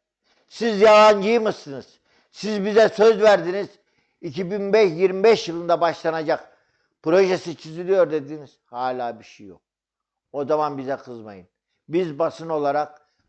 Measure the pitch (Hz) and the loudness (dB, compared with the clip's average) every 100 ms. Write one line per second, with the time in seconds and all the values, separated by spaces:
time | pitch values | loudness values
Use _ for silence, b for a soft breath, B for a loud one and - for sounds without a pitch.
0 | _ _ _ _ _ - 233 208 214 214 | _ _ _ _ _ -6 -4 4 6 8
1 | 214 208 196 233 214 - - 135 - _ | 8 6 2 0 0 -6 -12 -16 -18 _
2 | _ _ _ - 202 208 196 208 214 - | _ _ _ -12 -6 -4 0 2 2 4
3 | 214 208 214 196 165 190 180 _ _ _ | 2 4 4 2 0 -8 -10 _ _ _
4 | _ _ 165 135 175 202 196 214 202 160 | _ _ -12 -10 -8 -6 0 2 2 2
5 | 185 190 214 220 175 165 170 165 170 151 | -2 2 2 2 0 -8 -2 0 0 -2
6 | 165 160 156 151 - _ _ _ _ _ | -6 -4 -4 -4 -6 _ _ _ _ _
7 | 156 180 190 180 175 156 160 160 180 196 | 0 2 2 0 -6 -14 -14 -12 -2 0
8 | 160 156 139 151 139 _ _ 123 127 127 | 2 -2 -8 -14 -18 _ _ -8 -6 -6
9 | 120 110 113 - 101 85 _ _ _ _ | -8 -10 -18 -20 -20 -20 _ _ _ _
10 | _ _ _ 139 139 151 147 139 131 135 | _ _ _ -8 -2 -2 -2 -6 -8 -10
11 | - 117 107 95 90 _ _ _ - 165 | -10 -18 -18 -20 -20 _ _ _ -6 -4
12 | 180 143 165 - 165 156 143 147 151 - | -4 -4 -6 -6 -8 -4 -2 -2 -6 -12
13 | _ _ | _ _